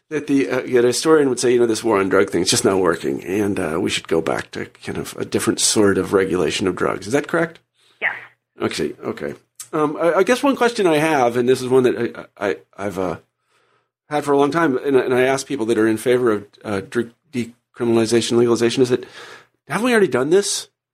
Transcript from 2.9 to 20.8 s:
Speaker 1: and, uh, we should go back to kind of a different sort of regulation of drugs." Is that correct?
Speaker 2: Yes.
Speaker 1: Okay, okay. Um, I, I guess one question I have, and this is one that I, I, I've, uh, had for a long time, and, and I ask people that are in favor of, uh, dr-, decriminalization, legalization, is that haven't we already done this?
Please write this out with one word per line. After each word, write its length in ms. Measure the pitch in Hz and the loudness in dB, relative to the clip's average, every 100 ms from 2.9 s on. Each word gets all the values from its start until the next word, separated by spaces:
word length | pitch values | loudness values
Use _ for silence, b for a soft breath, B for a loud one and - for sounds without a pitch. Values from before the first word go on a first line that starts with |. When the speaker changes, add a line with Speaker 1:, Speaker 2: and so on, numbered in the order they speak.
| 82 71 67 | 0 -4 -6
Speaker 1:
and, 340 | 78 101 101 92 | -4 -2 -2 -2
uh, 200 | 82 82 | -4 -4
we 100 | 78 | -4
should 160 | - - | -4 -2
go 140 | 82 | -2
back 300 | 73 58 - | -2 -4 -8
to 140 | - - | -14 -14
kind 320 | - - 80 | -14 -10 -10
of 180 | 82 - | -10 -10
a 80 | |
different 360 | - 107 - 90 | -6 -2 -2 -2
sort 380 | - 110 101 95 | 0 2 4 2
of 140 | 90 | 2
regulation 540 | 98 92 90 76 - 95 | 0 2 0 -2 -2 -4
of 80 | 90 | -2
drugs." 300 | 82 52 95 | -4 -4 -4
Is 60 | |
that 140 | 139 147 | -4 -2
correct? 320 | 170 165 - _ B B B | -2 -2 -6 _ B B B
Speaker 2:
Yes. 140 | 202 B B _ _ _ | -10 B B _ _ _
Speaker 1:
Okay, 320 | 110 - 76 - | -6 -4 -6 -8
okay. 320 | 120 - 73 - _ - - | -12 -10 -10 -12 _ -20 -10
Um, 240 | 160 151 151 | -4 -4 0
I, 180 | 165 | 0
I 80 | 165 | 2
guess 200 | 190 247 | 2 2
one 140 | 285 - | 0 2
question 300 | 233 233 180 | 0 2 0
I 120 | 151 | 2
have, 380 | 160 147 120 123 | 2 2 2 2
and 120 | 123 | 2
this 120 | 127 | 0
is 80 | 127 | 2
one 140 | 131 | 2
that 440 | 123 101 117 - - - | 4 0 -4 -8 -16 -6
I, 100 | 101 | -4
I, 80 | - _ - | -4 _ -10
I've, 220 | 101 92 | -8 -4
uh, 180 | 92 82 _ _ _ _ _ _ _ _ _ | -4 -6 _ _ _ _ _ _ _ _ _
had 160 | 147 | -4
for 80 | 143 | 0
a 60 | 139 | 2
long 120 | 143 | 2
time, 260 | 170 160 127 | 2 0 0
and, 180 | 143 131 | 0 0
and 180 | 120 | 2
I 80 | 127 | 2
ask 240 | 131 135 - | 2 0 -4
people 200 | 131 110 | -4 0
that 120 | 110 | 2
are 80 | 110 | 2
in 100 | 110 | 0
favor 360 | 127 123 123 | 0 2 2
of, 140 | 104 104 _ | 0 -6 _
uh, 160 | 113 101 | -6 -6
dr-, 320 | - 123 113 _ _ | -4 -6 -6 _ _
decriminalization, 1040 | 123 110 - _ - 120 113 110 117 113 120 | -8 -8 -12 _ -4 2 2 4 2 2 2
legalization, 460 | 120 110 117 120 | 4 2 2 2
is 80 | 123 | 2
that 160 | 123 B B B B B _ - | 2 B B B B B _ -8
haven't 160 | 170 | -4
we 80 | 254 | 0
already 160 | 226 175 | 2 2
done 220 | 123 139 | 0 2
this? 380 | 190 202 - - _ | 2 2 -6 -10 _